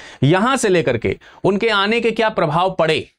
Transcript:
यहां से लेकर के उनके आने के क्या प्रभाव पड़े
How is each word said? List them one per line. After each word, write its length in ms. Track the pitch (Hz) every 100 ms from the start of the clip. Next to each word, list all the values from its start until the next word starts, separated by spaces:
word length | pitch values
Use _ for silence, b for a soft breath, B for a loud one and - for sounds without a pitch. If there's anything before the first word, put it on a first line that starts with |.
| B B
यहां 340 | 135 180 233 269
से 120 | 220
लेकर 280 | 175 160 117
के 200 | 98 - B B
उनके 260 | - 196 226
आने 320 | 208 196 233
के 100 | 226
क्या 180 | 220 220
प्रभाव 460 | 214 165 160 190 -
पड़े 300 | 160 151 -